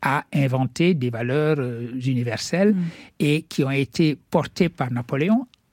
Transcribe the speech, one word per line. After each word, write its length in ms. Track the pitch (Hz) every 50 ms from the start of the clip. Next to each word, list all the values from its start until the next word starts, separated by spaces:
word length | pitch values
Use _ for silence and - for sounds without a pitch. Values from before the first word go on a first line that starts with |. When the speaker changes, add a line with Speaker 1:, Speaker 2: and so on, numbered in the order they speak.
| -
Speaker 1:
a 240 | 139 135 147 - - -
inventé 580 | 147 139 135 123 131 131 123 - - 170 175 185
des 160 | 147 123 123
valeurs, 480 | 117 113 120 123 131 151 151 151 156 143
euh, 320 | 131 123 120 117 120 120 120 131 123
universelles 720 | 135 131 123 120 120 107 - - - - 170 196 208 214
Speaker 2:
Mm. 100 | 185 175 165 - - - - _ _
Speaker 1:
et 220 | - 147 147 165 170 -
qui 160 | - - 147
ont 60 | 135
été 480 | 135 139 135 - - - 170 151 143 - _ _
portées 380 | - 175 139 - - - 190 165
par 240 | - - 135 127 123
Napoléon 540 | 123 120 - - 135 151 190 220 247 277 - _ _ _ _